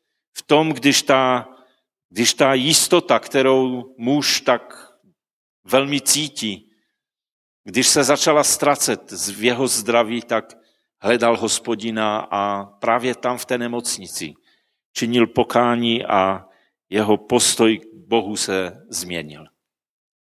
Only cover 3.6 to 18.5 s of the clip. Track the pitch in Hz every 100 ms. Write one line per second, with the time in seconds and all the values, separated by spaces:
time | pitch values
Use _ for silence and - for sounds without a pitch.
3.6 | 131 123 120 - 120 147 135 - - 120
4.6 | - - - _ _ _ _ _ _ _
5.6 | 98 131 139 143 143 147 147 - 110 92
6.6 | _ _ _ _ _ _ _ _ _ _
7.6 | 104 113 127 151 131 143 165 151 - -
8.6 | 147 135 - 104 - 90 104 101 117 120
9.6 | 127 113 107 117 110 120 - 113 - -
10.6 | _ _ _ _ 101 120 117 117 110 -
11.6 | 120 110 113 110 107 107 - 101 101 101
12.6 | 98 _ 113 120 123 117 123 123 - 123
13.6 | 120 120 120 - 90 - 78 - _ _
14.6 | _ _ _ - 117 123 113 - 113 120
15.6 | 120 120 117 117 107 98 95 95 - _
16.6 | _ _ _ 98 107 104 - 123 - -
17.6 | 113 110 - 101 - 113 101 104 -